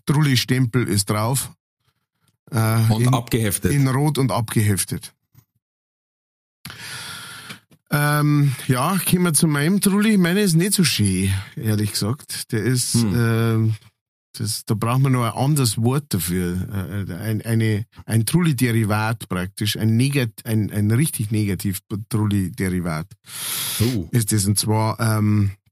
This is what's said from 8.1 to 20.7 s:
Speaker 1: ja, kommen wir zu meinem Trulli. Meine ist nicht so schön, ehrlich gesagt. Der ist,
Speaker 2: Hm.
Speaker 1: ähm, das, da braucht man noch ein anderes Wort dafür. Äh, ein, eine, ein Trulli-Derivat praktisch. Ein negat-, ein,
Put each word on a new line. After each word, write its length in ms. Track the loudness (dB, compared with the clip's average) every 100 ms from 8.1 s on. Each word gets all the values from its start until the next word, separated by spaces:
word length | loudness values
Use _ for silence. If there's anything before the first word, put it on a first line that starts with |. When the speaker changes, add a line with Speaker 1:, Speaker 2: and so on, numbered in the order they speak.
| 2 4 4 2 0 -2
Speaker 1:
ja, 300 | 0 0 0
kommen 260 | 2 2
wir 100 | 2
zu 140 | 2 2
meinem 320 | 2 2 2
Trulli. 360 | 2 2 4 4
Meine 260 | 4 4
ist 120 | 4
nicht 200 | 4 2
so 100 | 2
schön, 460 | 2 2 0 2 0 -2 -6 -6
ehrlich 360 | -2 0 0
gesagt. 600 | -2 -4 -4 -8 -12 -6
Der 100 | -2
ist, 320 | 0 0 0
Speaker 2:
Hm. 200 | 0 0 2
Speaker 1:
ähm, 580 | 2 2 2 2 0 -2 -8 _ _ _ _ -8
das, 260 | -6 -6
da 100 | -4
braucht 260 | -4 0 2
man 100 | 2
noch 120 | 2
ein 80 | 0
anderes 440 | 0 0 2 0 0
Wort 220 | 0 0 -2
dafür. 920 | -4 -2 -2 -2 -2 -4 -6 -6 -6 -8
Äh, 40 |
ein, 280 | -6 -4 -4
eine, 440 | -2 0 2 0 -4 -12 -2
ein 200 | -2 2
Trulli-Derivat 1040 | 2 2 2 2 2 2 0 -2 -4 -6
praktisch. 480 | -4 -4 -4 -4 0
Ein 200 | 0 2
negat-, 480 | 2 0 -2 -6 -4
ein, 240 | -2 -2